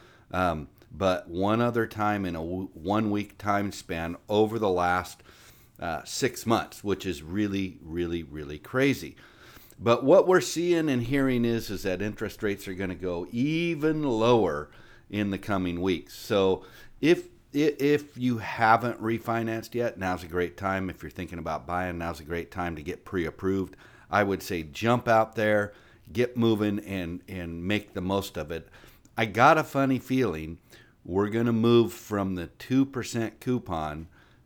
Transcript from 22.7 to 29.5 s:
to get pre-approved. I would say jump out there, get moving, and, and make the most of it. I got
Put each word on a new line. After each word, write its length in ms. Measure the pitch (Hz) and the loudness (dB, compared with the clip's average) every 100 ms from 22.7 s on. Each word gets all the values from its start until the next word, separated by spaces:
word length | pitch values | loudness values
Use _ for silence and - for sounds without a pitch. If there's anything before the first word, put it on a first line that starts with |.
| 78 | -6
to 60 | |
get 220 | 76 - | -8 -10
pre-approved. 720 | - 95 80 - 95 95 92 - - - - | -6 -2 -2 -2 -2 -2 -2 -8 -20 -20 -2
I 120 | 101 | 2
would 200 | 101 95 | 2 0
say 200 | - 87 | -2 -6
jump 460 | 80 71 113 120 120 | -6 -2 2 2 4
out 260 | 113 113 | 4 4
there, 400 | - 107 104 104 - - - - | 2 2 2 0 -6 -20 -20 -6
get 280 | 92 123 120 | -2 0 2
moving, 400 | 117 104 107 101 | 2 4 2 0
and, 420 | 95 98 85 90 - | -4 -6 -6 -8 -10
and 340 | 92 85 85 | -10 -10 -6
make 300 | 90 104 - | -2 -2 -2
the 80 | 98 | -6
most 380 | 90 98 95 82 | -2 -2 -2 -6
of 120 | 76 | -8
it. 160 | 82 - - - - _ - | -8 -12 -20 -20 -20 _ -4
I 80 | 113 | -2
got 320 | 95 135 | 6 6